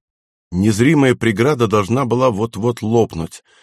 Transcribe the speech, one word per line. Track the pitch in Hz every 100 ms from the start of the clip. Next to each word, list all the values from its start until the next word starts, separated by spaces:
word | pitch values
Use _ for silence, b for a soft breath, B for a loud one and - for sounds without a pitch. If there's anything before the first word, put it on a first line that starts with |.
| _ _ _ _ _
Незримая | 87 104 104 127 156 135
преграда | 117 113 101 127 143 113
должна | 104 92 120
была | 127 117 131
вот-вот | 98 113 98 117 120
лопнуть, | 107 117 104 82 80 - b b